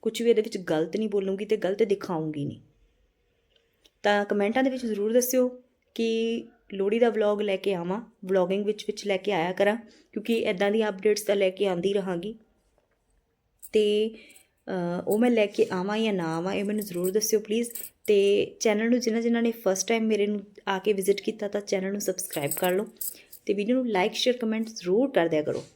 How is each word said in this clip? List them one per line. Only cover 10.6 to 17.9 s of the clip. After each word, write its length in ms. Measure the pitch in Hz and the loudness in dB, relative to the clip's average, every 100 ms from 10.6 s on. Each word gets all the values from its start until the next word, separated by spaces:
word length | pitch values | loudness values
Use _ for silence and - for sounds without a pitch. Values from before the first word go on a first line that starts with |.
| 202 | 2
ਦੀਆਂ 180 | 214 214 | 2 0
ਅਪਡੇਟਸ 340 | 190 214 214 | 0 0 0
ਤਾਂ 140 | 214 202 | 2 2
ਲੈ 140 | 190 | 2
ਕੇ 160 | 185 202 | 2 -2
ਆਉਂਦੀ 260 | 175 190 | 0 0
ਰਹਾਂਗੀ। 460 | 202 190 175 190 226 _ _ _ _ _ _ _ _ _ _ _ _ - | -2 -2 -4 -6 -12 _ _ _ _ _ _ _ _ _ _ _ _ -2
ਤੇ, 380 | 220 208 208 220 220 - - _ _ - | 2 2 2 -2 -4 -20 -20 _ _ -8
ਅਹ, 340 | 190 175 175 - | -6 -4 -4 -2
ਉਹ 120 | 208 | 2
ਮੈਂ 120 | 247 | 2
ਲੈ 160 | 233 208 | 2 0
ਕੇ 200 | - 220 | 0 0
ਆਵਾਂ 260 | 185 190 214 | 0 -2 -2
ਜਾਂ 140 | 220 | 0
ਨਾ 240 | 196 165 165 | 0 -2 -4
ਆਵਾਂ, 180 | 180 | -4
ਇਹ 100 | 196 | -4
ਮੈਨੂੰ 200 | 202 214 | -2 -4
ਜ਼ਰੂਰ 260 | 208 175 180 | -4 -4 2
ਦੱਸਿਓ 300 | 196 208 220 | 2 4 0
ਪਲੀਜ਼। 300 | 214 220 233 - - | 2 -2 -2 -6 -16